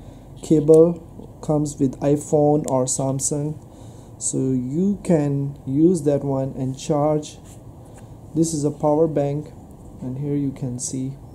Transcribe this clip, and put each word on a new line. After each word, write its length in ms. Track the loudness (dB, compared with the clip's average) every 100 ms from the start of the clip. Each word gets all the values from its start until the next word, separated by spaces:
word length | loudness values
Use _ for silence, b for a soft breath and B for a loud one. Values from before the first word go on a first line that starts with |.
| B B B B
cable 960 | 2 4 8 8 8 4 -8 -18 -20 -10
comes 340 | -2 0 -2 0
with 220 | -2 0
iPhone 680 | 0 0 2 2 4 2 2
or 180 | 0 0
Samsung, 760 | -2 -2 -2 -4 -4 -6 -8 -14 B B B B B
so 200 | -6 -2
you 640 | 0 -2 -2 -2 0 0
can 560 | 2 2 2 -2 -4 -6 -4
use 360 | 4 4 4
that 200 | 2 0
one 300 | 0 -2 -4
and 260 | -4 -6 -6
charge. 580 | -2 0 2 0 -4 -14 -20 -20 -20 -20 -20 B B B -4
This 200 | 0 0
is 100 | 0
a 80 | -2
power 340 | 0 2 4 2
bank, 420 | 2 0 -2 -6 -14 -20 -20 -20 -12
and 180 | -10 -6
here 160 | -4 -2
you 160 | -2
can 260 | -4 -6 -6
see 320 | -8 -6 -8 -10 -16